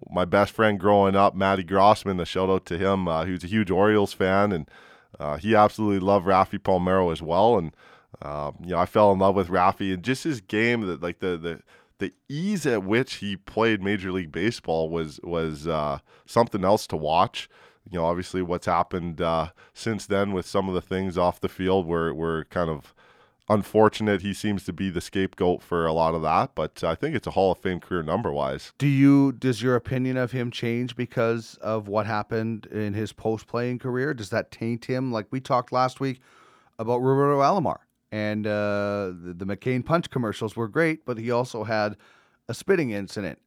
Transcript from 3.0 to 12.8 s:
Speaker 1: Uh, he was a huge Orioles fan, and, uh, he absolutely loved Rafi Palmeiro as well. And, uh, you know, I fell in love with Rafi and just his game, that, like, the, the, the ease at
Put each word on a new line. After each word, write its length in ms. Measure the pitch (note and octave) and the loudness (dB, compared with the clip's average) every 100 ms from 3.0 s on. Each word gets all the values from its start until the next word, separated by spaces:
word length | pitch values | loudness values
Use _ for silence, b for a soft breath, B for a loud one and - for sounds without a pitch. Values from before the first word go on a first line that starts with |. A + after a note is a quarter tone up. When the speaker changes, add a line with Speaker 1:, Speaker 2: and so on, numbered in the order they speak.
| F2 | 0
Speaker 1:
Uh, 160 | D#2+ F#2 | 0 -2
he 80 | |
was 100 | F2+ | -4
a 40 | F2 | -2
huge 220 | A2 F#2 | -2 2
Orioles 440 | F#2 G#2 G#2+ G2+ | 4 6 4 2
fan, 400 | - F#2 G2 G#2 | 0 2 4 4
and, 180 | E2+ C#2+ B B B B - | 0 -4 B B B B -10
uh, 160 | D2 D2 | -8 -4
he 180 | G#2 | 2
absolutely 460 | G#2+ G#2+ - G#2 G2 | 6 6 4 0 2
loved 260 | F#2+ G2+ F2+ | 2 2 4
Rafi 340 | F#2+ F#2+ G2+ | 4 4 0
Palmeiro 520 | - F#2 F2+ F#2+ F2 | 0 0 2 2 2
as 100 | D#2+ | -2
well. 360 | D#2+ F2 A2+ G#2+ | -2 2 4 4
And, 180 | D#2+ b b b b - | -2 b b b b -16
uh, 320 | D2 D2 D2 - | -10 -8 -8 -10
you 80 | F2 | -4
know, 80 | F2 | -2
I 80 | F2+ | 0
fell 260 | A2 G#2 | 4 6
in 80 | F#2+ | 6
love 160 | F#2+ G2 | 4 2
with 140 | F2 | 0
Rafi 440 | F#2 F#2 - G2 | 2 2 2 -4
and 80 | F2+ | -4
just 220 | A2+ C3 | -4 -4
his 160 | E3 B2 | -4 -6
game, 480 | F#2 G#2+ A#2 A#2+ G2 | -4 0 0 0 -2
that, 160 | D2 | -6
like, 160 | F2 E2+ | -6 -6
the, 160 | F#2+ F2 | -4 -4
the, 260 | E2+ D#2+ _ b b _ | -6 -10 _ b b _
the 160 | F#2+ - - | -8 -8 -12
ease 360 | D3 G3 G3 C#3 | -6 -4 -2 0
at 200 | A2 | -2